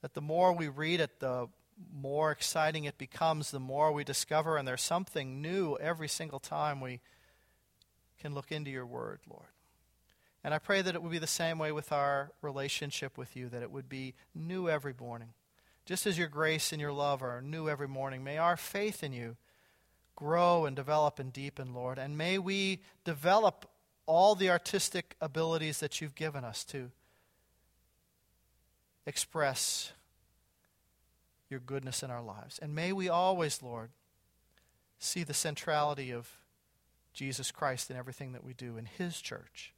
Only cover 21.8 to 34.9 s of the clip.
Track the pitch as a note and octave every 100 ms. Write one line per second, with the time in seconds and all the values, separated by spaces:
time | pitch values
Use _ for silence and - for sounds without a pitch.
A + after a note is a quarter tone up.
21.8 | B2+ C3 C3+ D3 E3 F#3+ F#3 G3 F#3+ F#3
22.8 | - _ - D3+ D#3+ G3+ G#3+ - - _
23.8 | _ _ - E3 G3 G#3 F#3+ F3 - G3
24.8 | - F3+ - - D#3 C#3+ E3 E3 D#3 D3
25.8 | D3+ - D3+ C3+ D#3 C#3+ A#2+ G#2+ - C#3
26.8 | B2 - _ _ _ _ _ _ _ _
27.8 | _ _ _ _ _ _ _ _ _ _
28.8 | _ _ - - - D#3+ C#3+ B2+ - -
29.8 | - - _ _ _ _ _ _ _ _
30.8 | _ _ _ _ _ _ _ C3+ B2+ C#3
31.8 | C3 B2+ C3+ A#2+ A#2 G2+ - - D3+ D3+
32.8 | F3 G3 F3+ E3+ F#3 F#3 D#3 - B2+ A#2
33.8 | A2+ _ _ _ _ _ _ _ _ _
34.8 | _